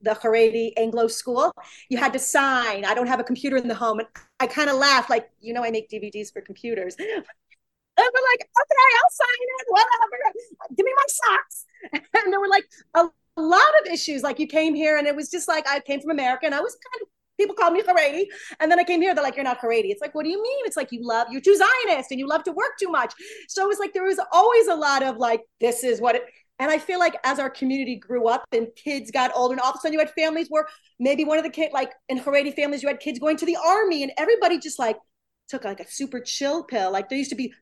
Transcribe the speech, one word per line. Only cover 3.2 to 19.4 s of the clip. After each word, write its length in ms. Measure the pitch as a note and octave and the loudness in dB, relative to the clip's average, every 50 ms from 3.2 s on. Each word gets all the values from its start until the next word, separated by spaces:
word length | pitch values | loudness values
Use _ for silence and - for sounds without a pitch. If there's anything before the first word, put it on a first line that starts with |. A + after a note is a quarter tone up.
a 40 | B3 | -2
computer 340 | - B3+ - - C#4 C4+ C4 | -4 -4 -4 -4 -2 -2 -2
in 100 | B3 A#3+ | -2 -2
the 60 | A3+ | -4
home." 260 | - A#3+ A3+ G#3+ G#3+ | -2 -2 -2 -2 -2
And 80 | A3+ - _ - - _ _ _ | -4 -8 _ -20 -20 _ _ _
I 60 | B3 | -4
kinda 280 | B3 B3 - D4+ C#4+ C#4 | -4 0 -2 0 0 0
laughed, 360 | C4 C#4 C#4+ C#4 B3+ A#3+ - | 2 4 4 4 4 2 2
like, 200 | B3+ A#3 A#3 - _ _ | 0 -2 -2 -6 _ _
you 140 | _ A3+ A#3 | _ -8 -6
know, 100 | A#3+ A#3+ | -4 -4
I 80 | A#3 | -4
make 180 | A3+ A3 A3 - | -4 -4 -6 -6
D 80 | - G#3+ | -10 -10
V 140 | G#3+ G#3 | -10 -10
Ds 180 | - G#3 G#3 G3+ | -10 -10 -12 -10
for 120 | - G3+ | -12 -14
computers. 540 | G3 - G3+ - - A#3+ A3+ G3 F#3 F3+ - | -14 -14 -18 -12 -8 -6 -6 -6 -6 -8 -8
<laughs> 40 | - | -10
And 60 | F4+ A4 A4 G4 - - - _ _ _ _ _ _ _ _ _ _ _ _ - A4 B4 A#4+ | -8 -8 -8 -8 -8 -12 -20 _ _ _ _ _ _ _ _ _ _ _ _ 4 4 4 4
we're 140 | B4+ C5 B4+ | 2 4 4
like, 100 | B4 B4 | 2 2
"Okay, 460 | - - _ A#4+ C#5+ - D5+ C5+ B4+ C5+ A#4+ A4+ | 0 0 _ 2 2 4 6 6 6 6 6 6
I'll 80 | C#5+ F5+ | 4 4
sign 380 | - - B4 B4 B4 B4 B4 B4 C5 C5 | 2 2 0 0 0 -4 -4 -6 -8 -8
it, 60 | C5 B4 | -4 2
whatever. 680 | A4 G4+ A4+ A#4 A#4+ A4+ A#4 G#4 - A#4+ C#5+ - - A4+ A#4+ - D#4+ _ - - C4+ | 4 4 4 4 4 2 2 0 -2 -2 -4 -4 -4 -4 -12 -16 -20 _ -16 -10 -2
Give 100 | - G4 | -2 0
me 80 | C5 C5 | 2 2
my 100 | C#5 C#5 C#5 | 2 0 0
socks." 580 | - - B4+ A4 F#4+ G4 - - - - - - _ _ G4 - - D4 - _ - | -2 0 0 2 2 2 0 -4 -12 -18 -18 -18 _ _ -18 -10 -8 -8 -10 _ 0
<laughs> 100 | - G#4 | 0 2
And 80 | F#4+ | 2
there 80 | F#4 G4 | 0 0
were, 100 | G4+ G4 | 2 2
like, 160 | G4 G4 G4+ - - - - _ _ | 2 2 2 0 -12 -20 -20 _ _
a 160 | E4 E4+ E4+ - _ _ _ _ - | 2 2 2 0 _ _ _ _ -4
lot 440 | D#4+ D#4 F4 G4 C5 D5+ D#5 D#5 | 0 4 6 6 6 8 6 4
of 100 | D5+ F#4 | 4 2
issues. 300 | E4+ E4+ - - D4 C4+ | -4 -6 -4 -4 -6 -4
Like, 160 | A3+ C#4+ C4 - | -4 -4 -4 -4
you 100 | D#4 D4 | -6 -2
came 280 | - D#4 D#4 D#4+ D4+ | 0 0 2 2 0
here 220 | C#4+ D#4 D4+ D4+ D4+ | 0 2 2 2 2
and 100 | C#4+ D4 | 2 0
it 80 | C#4+ | -2
was 160 | D4 D4+ - | -2 -6 -8
just 160 | - F4+ - - | -8 -8 -2 -2
like, 180 | E4 D#4 D4+ C4+ | -2 -2 0 -2
I 120 | C#4+ C#4+ | -2 -4
came 220 | C#4 - C#4 C#4 | -2 -4 -6 -6
from 100 | C#4+ D4+ | -4 -4
America 340 | D#4+ C#4+ C4+ B3 B3+ B3+ - | -2 0 0 0 -2 0 -2
and 80 | D#4 C#4 | -2 -2
I 60 | C#4+ | -2
was 160 | E4+ A#4+ - | -4 -4 -6
kind 260 | - - B4 B4 A#4 | -10 -16 -14 -14 -14
of, 60 | A4+ - _ _ _ _ _ - | -14 -16 _ _ _ _ _ -2
people 160 | G4+ G4+ G4 | -2 -2 0
called 180 | G4+ F4 E4+ E4+ | 2 2 2 2
me 100 | F#4 A4 | 2 2
Haredi. 420 | - F4+ F4 D#4 C#4+ C#4+ E4 G4+ G4+ - - - - - - | 2 2 4 4 2 0 -2 -4 -4 -6 -14 -18 -18 -6 -2
And 120 | D4+ D#4 | 2 4
then 80 | F4 E4+ | 4 4
I 40 | F4+ | 4
came 160 | F4+ F4+ E4+ | 2 2 2
here, 140 | E4+ F#4+ C4 | 2 2 2
they're 100 | D4 D4 | 0 0
like, 120 | C4 B3 | -2 -4
"You're 80 | C4 | -4